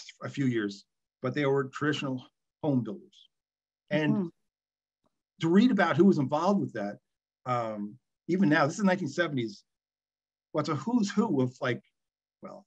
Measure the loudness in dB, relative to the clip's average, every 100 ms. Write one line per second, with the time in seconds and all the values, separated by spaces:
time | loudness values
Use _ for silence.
0 | -16 -14 -10 -4 -2 0 -2 -6 -18 _
1 | _ _ -6 -2 0 0 -2 -4 -2 -2
2 | -4 -8 -10 _ _ _ -2 0 0 -6
3 | -14 _ _ _ _ _ _ _ -6 -2
4 | 0 0 -2 -8 _ _ _ _ _ _
5 | _ _ _ -4 2 4 4 4 2 6
6 | 6 6 2 0 2 0 -2 -6 -8 -10
7 | _ _ _ _ -4 -4 -2 -6 -10 -12
8 | _ _ -4 2 4 4 2 2 0 0
9 | -2 -2 -2 -2 -6 -8 _ _ _ _
10 | _ _ _ _ _ -4 -2 -4 0 0
11 | 0 0 0 0 -2 -2 -6 -6 -8 _
12 | _ _ _ _ -20 -20